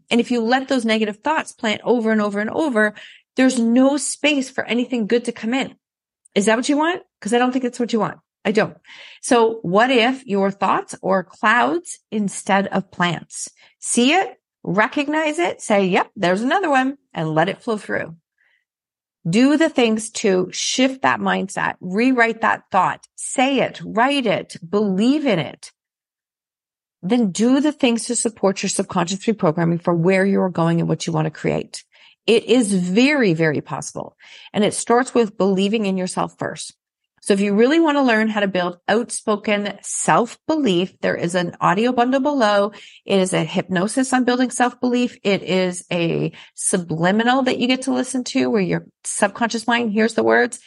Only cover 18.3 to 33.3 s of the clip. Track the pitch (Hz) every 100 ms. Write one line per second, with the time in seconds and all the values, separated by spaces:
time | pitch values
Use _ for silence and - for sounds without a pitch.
18.3 | _ _ _ _ _ _ _ _ _ 165
19.3 | 208 269 302 320 285 233 220 - - 214
20.3 | 185 180 - - - 262 262 - 214 196
21.3 | 190 190 - 156 - 180 196 254 247 226
22.3 | 220 214 190 _ 196 160 - - - -
23.3 | - 262 262 147 - 170 196 262 285 226
24.3 | 151 - - 165 202 214 185 240 302 277
25.3 | 175 120 - - _ _ _ _ _ _
26.3 | _ _ _ _ _ _ _ 180 240 208
27.3 | 170 233 277 302 285 240 233 - 233 233
28.3 | - 196 190 196 - 185 180 170 196 -
29.3 | 214 175 160 165 170 - 175 170 190 196
30.3 | 196 190 170 165 170 165 165 - 160 156
31.3 | - - - - - - _ - _ -
32.3 | 226 - 247 202 190 180 196 269 294 214